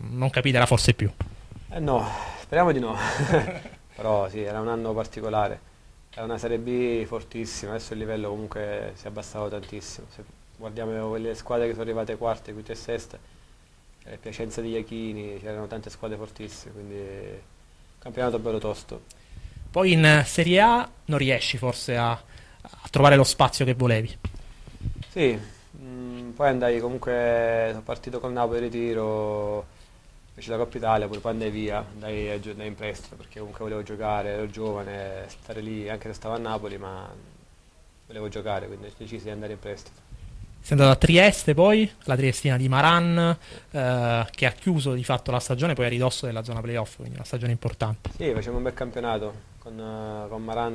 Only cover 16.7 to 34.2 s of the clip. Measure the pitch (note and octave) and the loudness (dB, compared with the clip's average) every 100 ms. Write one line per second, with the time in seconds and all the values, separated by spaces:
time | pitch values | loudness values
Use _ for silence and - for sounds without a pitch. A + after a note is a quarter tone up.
16.7 | G#2 G2+ G2+ G2 G2 G2+ G2 - - - | -16 -12 -10 -10 -10 -12 -14 -18 -20 -20
17.7 | - - - C3 A2+ B2 A2+ A2+ A2 G#2+ | -20 -20 -18 -12 -2 -2 0 -2 -2 -2
18.7 | G2+ - A1+ - - - - - - - | -6 -10 -16 -16 -20 -20 -16 -14 -14 -4
19.7 | F3 F#3+ E3 D#3 D3+ C3+ - E3 F#3 A3 | 2 6 8 10 8 6 2 6 8 8
20.7 | A#3+ - - - D3 C3 B2+ - B2 B2+ | 8 2 -8 -2 0 4 2 0 -2 -2
21.7 | A#2 - A#2+ A#2 A#2 - - - - - | -2 -2 0 2 0 -6 -20 -20 -20 -20
22.7 | - - C3 C#3+ C#3 C3 - C3 - B2+ | -18 -2 8 10 10 8 6 4 4 0
23.7 | B2 B2 A2 A2 - - - - - - | 4 4 4 0 -6 -8 -8 -14 -18 -18
24.7 | - - - - F#3 C#3 G#2+ G#2 - - | -10 -8 -8 -8 2 2 2 -6 -18 -20
25.7 | D3+ C3 B2+ B2 B2 A#2+ A#2+ C#3+ B2+ B2 | -18 -14 -12 -10 -10 -12 2 2 4 4
26.7 | A#2+ A#2+ B2+ - B2 A#2+ A#2 A#2 A2+ A2+ | 2 0 -4 -2 0 2 4 2 2 0
27.7 | A2 A2 A#2+ - A#2+ B2+ B2 A#2 A#2 A#2+ | -2 -6 -8 -6 -6 -4 -2 0 0 -2
28.7 | A#2+ A#2 A2 A2 G#2+ G#2+ G#2 G#2 G#2 - | -2 -2 -2 -2 -2 -2 -2 -4 -6 -8
29.7 | - - - - - - - A2 A2+ A#2 | -18 -20 -20 -20 -20 -20 -18 -8 -4 -4
30.7 | B2 A2+ A2 G#2 G#2 A2+ A2+ A2 G#2+ G#2+ | -2 2 2 2 -4 -6 -4 -4 -4 -4
31.7 | G#2 G#2+ G#2+ G#2+ G#2+ G#2+ G#2 G#2 G#2 G#2+ | -4 -6 -12 -8 -6 -4 -6 -8 -12 -12
32.7 | G2+ G#2+ G2 - - - G#2+ G#2 G2+ A2 | -10 -10 -10 -14 -20 -18 -14 -14 -10 -8
33.7 | G#2+ G#2 G#2+ G#2+ G#2 | -6 -8 -6 -2 -2